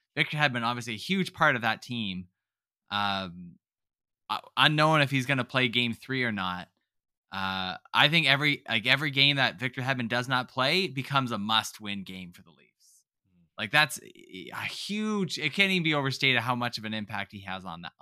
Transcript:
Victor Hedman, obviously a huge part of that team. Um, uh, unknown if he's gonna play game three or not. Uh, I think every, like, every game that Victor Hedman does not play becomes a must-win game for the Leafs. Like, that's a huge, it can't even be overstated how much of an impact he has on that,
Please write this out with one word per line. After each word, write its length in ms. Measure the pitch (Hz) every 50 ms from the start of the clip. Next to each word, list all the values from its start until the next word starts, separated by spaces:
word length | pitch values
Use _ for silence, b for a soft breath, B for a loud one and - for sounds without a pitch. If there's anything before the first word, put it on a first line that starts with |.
| _ _ _
Victor 220 | 147 156 - - 147
Hedman, 240 | 151 143 123 123 117
obviously 320 | 117 120 120 117 120 113
a 20 |
huge 380 | 107 - - 185 196 180 - -
part 200 | - 160 151 135
of 60 | 120 110
that 200 | 113 110 - -
team. 460 | - 123 117 110 98 95 92 90 90 _ _ _ _ _ _ _ _ _ _ _ -
Um, 640 | 101 104 104 101 98 98 95 90 85 90 90 87 - - _ _ _ _ _ _ _ _ _ _ _ _ _ -
uh, 80 | 107 - - - -
unknown 460 | - 135 147 151 151 156 156 160 151 143
if 80 | 131
he's 160 | 139 135 123
gonna 180 | 131 143 131 120
play 240 | - - 135 127 123
game 240 | 110 123 120 120 113
three 320 | - - - 131 131 123
or 80 | 120 107
not. 360 | 101 92 92 90 90 87 - _ _ _ _ _ _ _ _ _ _ _ _
Uh, 460 | 95 98 95 95 95 95 92 92 90 - - _ -
I 140 | 117 131 147
think 180 | 160 170 156
every, 360 | 135 139 139 147 147 143 - - -
like, 180 | 113 113 101
every 240 | 127 131 139 151 151
game 260 | 135 139 139 143 143
that 220 | 139 131 113 92 -
Victor 220 | 127 131 - -
Hedman 280 | 127 127 135 123 120 110
does 200 | 120 120 123 123
not 200 | 135 127 127 -
play 360 | - 131 127 139 160 185 196
becomes 440 | 160 135 135 123 - 143 139 131 120 117
a 60 | 104
must-win 640 | 101 107 110 110 107 - - - 107 101 101 101 95
game 280 | 87 95 92 90 87 87
for 100 | 101 87
the 80 | 80
Leafs. 80 | 82 69 71 _ _ _ _ _ _ _ _ _ _ _ _ _ _ _ _ _ _
Like, 140 | - 107 107
that's 280 | 147 151 151 147 - - -
a 640 | - - - - - - 92 78 - - - -
huge, 720 | - - - - - 202 214 214 214 214 208 190 143 - -
it 160 | 151 156 -
can't 160 | - 196 190
even 120 | 190 180 160
be 120 | 160 156
overstated 480 | 147 135 135 131 - - 135 127 120 113
how 120 | 123 123
much 220 | 120 120 120 -
of 80 | - 107
an 80 | 110 110
impact 400 | 110 107 95 110 101 98 - -
he 80 | 101
has 240 | 95 95 92 95 90
on 180 | 92 82 85 85
that, 100 | 78 - _